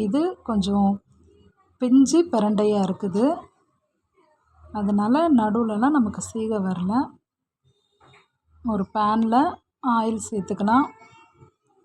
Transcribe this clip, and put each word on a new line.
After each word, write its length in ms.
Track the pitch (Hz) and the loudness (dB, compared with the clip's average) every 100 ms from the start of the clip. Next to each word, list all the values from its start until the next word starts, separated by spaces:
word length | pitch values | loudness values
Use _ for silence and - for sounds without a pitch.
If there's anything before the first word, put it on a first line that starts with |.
இது 180 | 214 262 349 370 - | 0 0 -2 -4 -4
கொஞ்சம் 400 | 214 190 202 196 202 _ _ _ _ _ _ _ - | -2 0 2 2 0 _ _ _ _ _ _ _ -6
பிஞ்சு 380 | 254 262 262 320 339 | 4 6 6 4 2
பிரண்டையா 480 | 226 208 208 214 208 190 | 0 0 2 2 2 0
இருக்குது. 380 | 190 202 190 262 349 - _ _ _ _ _ _ _ _ _ _ _ - 214 | -2 -4 0 0 -2 -8 _ _ _ _ _ _ _ _ _ _ _ -14 -6
அதனால 440 | 202 202 208 269 339 262 | -2 0 0 0 2 2
நடுவுலலாம் 560 | 214 214 226 208 254 302 | 2 0 -2 0 0 2
நமக்கு 260 | 214 202 - | 0 -4 -10
சீக 320 | 226 220 214 190 | -6 -4 -4 -4
வரல. 360 | 180 180 233 339 - _ _ _ _ _ _ _ _ _ - _ _ _ _ 240 | -4 -2 -2 -4 -8 _ _ _ _ _ _ _ _ _ -20 _ _ _ _ -6
ஒரு 140 | 208 190 220 | -4 -4 -2
பேன்ல 480 | 208 220 226 233 339 - _ _ 269 233 | 0 0 2 2 0 -4 _ _ -2 -2
ஆயில் 300 | 226 220 - | -2 -4 -6
சேர்த்துக்கலாம். 580 | 214 185 196 202 240 294 - - - _ _ - _ _ 392 | -8 -6 -4 0 2 0 -6 -20 -20 _ _ -20 _ _ _